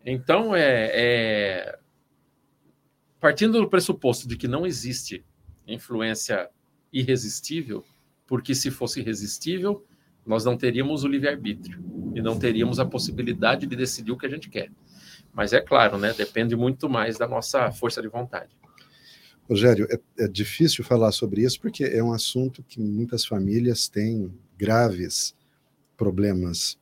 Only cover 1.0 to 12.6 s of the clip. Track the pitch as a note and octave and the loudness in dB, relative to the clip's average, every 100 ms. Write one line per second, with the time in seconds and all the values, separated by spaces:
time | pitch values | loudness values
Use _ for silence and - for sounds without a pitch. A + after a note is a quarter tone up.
1 | A#2+ A#2+ A2+ G#2+ G2+ F#2 - - _ _ | 4 4 2 0 0 -2 -8 -14 _ _
2 | _ _ _ _ _ _ _ _ _ _ | _ _ _ _ _ _ _ _ _ _
3 | _ _ D3+ C#3+ A3 A3+ G#3 F#3+ F3 F#3 | _ _ 2 6 4 6 6 4 4 2
4 | C3 A#2+ B2 A#2+ B2 C3+ F3+ C#3+ A#2+ C#3 | 2 0 -4 -4 -2 -2 -2 -4 -6 -6
5 | - F#2 _ _ - - - A2 - A#2 | -8 -12 _ _ -20 -20 -12 -12 -6 -4
6 | A2+ A2 - G#2 F2+ _ _ _ _ - | -2 -2 -2 -4 -4 _ _ _ _ -4
7 | B2+ B2+ A2 - - D#3+ C3+ G#2+ - _ | 0 0 0 -8 -6 -8 -6 -10 -12 _
8 | _ _ _ B2+ - C3 C3+ - A#2 - | _ _ _ -4 -2 -2 -2 -4 -6 -4
9 | A2 G#2+ G2+ - D3+ F3+ F#3 G3+ - _ | -4 -6 -6 -6 -4 -2 -2 -4 -8 _
10 | _ _ - A2+ A2+ A#2+ C3 A#2+ C3+ D3+ | _ _ -2 0 0 0 0 0 -2 -2
11 | C#3 C#3 C#3+ C#3 - F#2+ - - - - | 0 0 0 -2 -6 -6 -10 -14 -12 -10
12 | - A#2 A2+ A2+ A#2+ A2 | -8 -4 -2 0 0 2